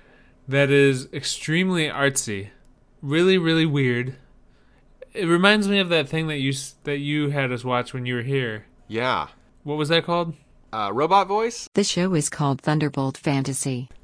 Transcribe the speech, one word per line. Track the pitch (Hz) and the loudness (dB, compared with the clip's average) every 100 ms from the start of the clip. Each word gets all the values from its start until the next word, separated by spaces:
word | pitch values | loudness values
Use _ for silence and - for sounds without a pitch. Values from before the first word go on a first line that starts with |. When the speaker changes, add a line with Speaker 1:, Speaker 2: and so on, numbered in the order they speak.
| - - - _ - | -20 -20 -20 _ -4
Speaker 1:
that | 135 139 | 0 4
is | 143 139 131 135 | 6 6 4 -4
extremely | 160 - - - 160 185 180 151 | -8 -8 -6 -2 0 2 0 -2
artsy. | 92 139 139 - 101 98 - - _ _ _ | 0 0 0 -4 -6 -8 -16 -20 _ _ _
Really, | 143 147 180 190 | -4 2 4 4
really | 165 160 160 | 2 2 2
weird. | 143 131 120 127 - - - _ _ _ _ _ _ - | 2 0 0 -4 -10 -18 -20 _ _ _ _ _ _ -14
It | - 175 | -4 0
reminds | 175 190 214 202 | 4 6 4 4
me | 202 | 0
of | 180 | 2
that | 165 143 | 0 0
thing | 160 160 | -2 -2
that | 147 | -2
you | 135 | -2
s-, | 135 - - | -2 -6 -10
that | 151 143 | -6 -4
you | 143 151 147 | -2 -2 0
had | 143 131 | 0 -2
us | 123 | -4
watch | 123 123 123 | -2 -2 -2
when | 131 123 | -6 -4
you | 123 | -4
were | |
here. | 120 139 123 107 - _ - | -2 -2 -2 -6 -12 _ -8
Speaker 2:
Yeah. | 107 127 107 73 - _ _ | -2 0 0 -2 -10 _ _
Speaker 1:
What | 147 151 | -8 -4
was | 147 | 0
that | 165 165 | 0 2
called? | 170 170 - _ _ _ | -2 -2 -8 _ _ _
Speaker 2:
Uh, | 113 101 | -4 -2
Robot | 110 160 196 185 | 0 4 4 4
Voice? | 202 226 - - | 0 -2 -6 -4
Speaker 3:
The | - | -2
show | 202 - 185 | 0 0 0
is | 175 147 | 0 -2
called | - 147 135 | -2 -2 0
Thunderbolt | - 151 151 139 135 135 | 0 0 0 -2 -4 -4
Fantasy. | - 139 135 131 139 123 131 - | -2 -2 -2 -4 -4 -6 -8 -16